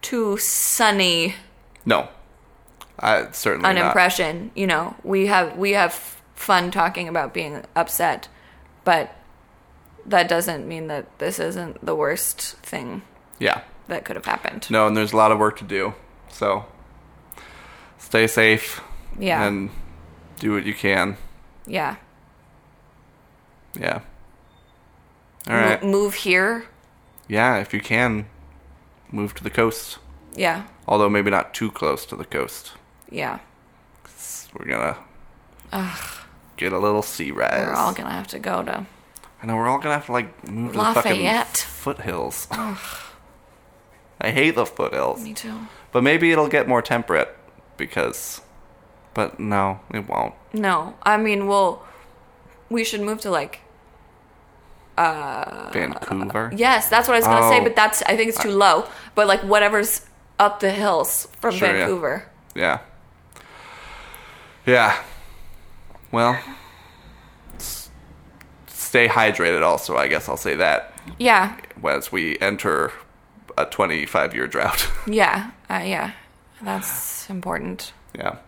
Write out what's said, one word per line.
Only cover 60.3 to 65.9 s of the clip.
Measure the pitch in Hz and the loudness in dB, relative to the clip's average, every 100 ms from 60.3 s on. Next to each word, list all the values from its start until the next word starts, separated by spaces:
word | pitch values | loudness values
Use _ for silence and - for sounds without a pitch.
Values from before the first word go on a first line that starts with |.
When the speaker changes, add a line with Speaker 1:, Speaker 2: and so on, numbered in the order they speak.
| - | 2
Speaker 1:
up | 208 202 | 2 4
the | 196 | 0
hills | 196 208 165 139 - - - | 2 2 2 2 -2 -6 -4
from | 233 | -2
Speaker 2:
Sure, | 185 190 | 2 2
yeah. | 190 | 2
Speaker 1:
Vancouver. | 185 185 151 147 - - _ | 2 0 -2 -4 -8 -20 _
Speaker 2:
Yeah. | - 87 - - - - _ - - - - - - - - - - - - - - - | -2 0 0 -4 -20 -20 _ -20 -20 -20 -20 -20 -20 -18 -18 -18 -20 -20 -20 -20 -6 4
Yeah. | 127 110 - - - - - - - - - - | 6 6 2 -6 -16 -18 -16 -16 -18 -20 -20 -20